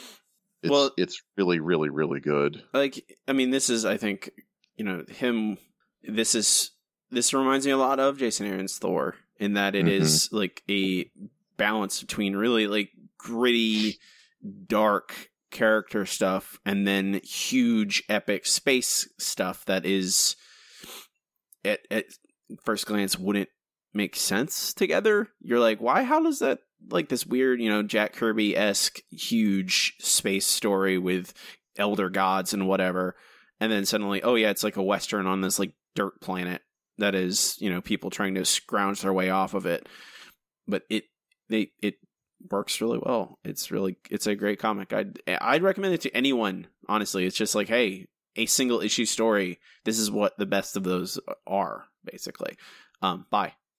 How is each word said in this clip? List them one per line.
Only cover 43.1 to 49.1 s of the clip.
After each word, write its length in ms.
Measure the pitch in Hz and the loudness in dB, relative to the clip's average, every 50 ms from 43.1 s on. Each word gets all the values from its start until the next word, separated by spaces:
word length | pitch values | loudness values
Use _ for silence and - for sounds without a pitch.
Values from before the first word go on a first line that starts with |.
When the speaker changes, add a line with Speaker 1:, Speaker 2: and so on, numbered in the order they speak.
| 123 110 90 - - - - | -2 -2 -4 -6 -10 -14 -12
Speaker 2:
It's 280 | 104 98 - - - | -12 -10 -10 -8 -6
really, 260 | - 104 95 95 95 - - - | -4 -2 -2 -4 -4 -6 -8 -8
it's 160 | 107 101 - 107 | -6 -4 -2 -2
a 80 | 104 | -2
great 240 | 98 104 104 101 - | 0 0 -2 0 0
comic. 340 | - 110 104 98 95 - 107 | -2 -2 -2 -2 -4 -4 -4
I'd, 260 | 107 101 98 - - - - | -4 -4 -4 -8 -10 -6 -4
I'd 360 | 90 - - 117 135 160 185 | -4 -2 2 2 2 4 2
recommend 320 | 190 - 196 196 190 175 | 2 0 0 0 -2 -2
it 60 | 160 | -2
to 140 | - - - | -2 -2 -2
anyone, 520 | 120 131 139 131 117 110 98 92 92 85 - _ _ - - | 0 2 2 2 2 0 0 -2 -4 -10 -16 _ _ -6 -2
honestly. 380 | 104 107 101 - - 95 92 | -2 -2 -2 -2 -2 0 0
It's 120 | 95 - - | 0 0 -2
just 180 | 110 101 - | -2 0 0
like, 140 | 107 101 98 | 0 0 2
hey, 380 | 113 123 120 98 95 92 - - _ _ _ _ - | 2 2 2 2 -2 -6 -12 -20 _ _ _ _ -6
a 100 | 104 113 | -4 -2
single 360 | - - - 131 123 117 98 | 0 2 2 2 2 2 2
issue 240 | 90 107 - - 117 | 2 0 0 0 0
story. 540 | - | 0